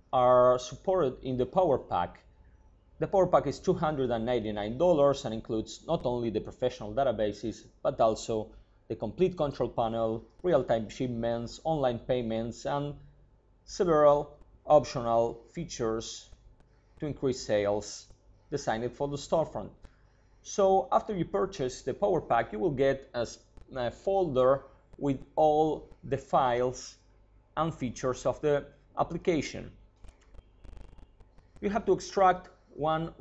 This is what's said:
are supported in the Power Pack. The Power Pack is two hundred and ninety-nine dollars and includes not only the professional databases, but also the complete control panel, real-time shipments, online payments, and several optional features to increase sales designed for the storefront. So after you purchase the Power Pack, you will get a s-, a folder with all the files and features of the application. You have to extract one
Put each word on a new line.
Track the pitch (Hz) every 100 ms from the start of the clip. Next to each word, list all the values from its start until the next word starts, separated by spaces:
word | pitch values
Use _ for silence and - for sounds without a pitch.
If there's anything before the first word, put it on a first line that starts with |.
| _
are | 131 123 127 123 123
supported | - - - 185 139 123
in | 131 127
the | 123
Power | 185 180 123
Pack. | - 92 87 - - _ - - _ _ _ -
The | 156
Power | 196 180
Pack | 165 143
is | 123
two | - 170
hundred | 156 151 127
and | 117 113
ninety-nine | 123 107 104 107 123
dollars | 175 156 143 139 117
and | 110
includes | - 113 107 - -
not | 165 131
only | 120 117
the | 107
professional | - - 127 - 104 110
databases, | 135 107 107 104 113 104 - _
but | 143 131
also | 117 110 - 113 104 - - _ -
the | 110
complete | 113 101 185 180
control | 147 - 120
panel, | - 113 113 113 113 - -
real-time | 180 156 127 117 104
shipments, | - 131 117 117 117 117 - 160
online | 160 131 117
payments, | - 127 113 113 117 120 139
and | 143 143 143 - _ _ _ _ _ -
several | - 185 151 147 147 147 - - - -
optional | 147 127 135 117 117 117 - -
features | - 160 - 113 113 113 - - - - - _ _ _ _
to | 151
increase | 135 139 127
sales | - 107 101 104 104 - - - _ - _
designed | 143 - 110 120
for | 120 143
the | 139
storefront. | - 165 151 117 95 - - _ _ _ _ _
So | - - 190 190 -
after | 220 - 196
you | 160
purchase | 202 190 - 131 -
the | -
Power | - 202 170
Pack, | - 120 117
you | 214
will | 190
get | 131 135 139 -
a | 123
s-, | 117 - _ - - 131
a | 120
folder | - - 196 180 127 127 139 - - _ -
with | 143 131 - -
all | 156 151 156 147 - - -
the | 131
files | - 170 131 120 127 127 - - _ _ _ _ _ -
and | 160 -
features | 123 - 131 127 135
of | 123
the | 151 143 - - _ -
application. | 156 170 190 165 - 101 90 - - _ - - _ - - _ - - - - - _ - _ _ -
You | 202
have | 214 -
to |
extract | 180 - - 185 180 - - _ -
one | 151 160 165 -